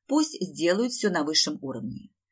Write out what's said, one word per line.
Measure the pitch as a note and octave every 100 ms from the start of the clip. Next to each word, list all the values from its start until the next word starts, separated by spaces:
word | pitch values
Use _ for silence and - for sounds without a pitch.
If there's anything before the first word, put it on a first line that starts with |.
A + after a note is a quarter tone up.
| -
пусть | D4 D4+ -
сделают | F#3 C#3+ E3+ G3 B3
все | - G#3
на | F3
высшем | D3 D#3 C#4+ D4+
уровне. | C3+ A#2+ - - - _ _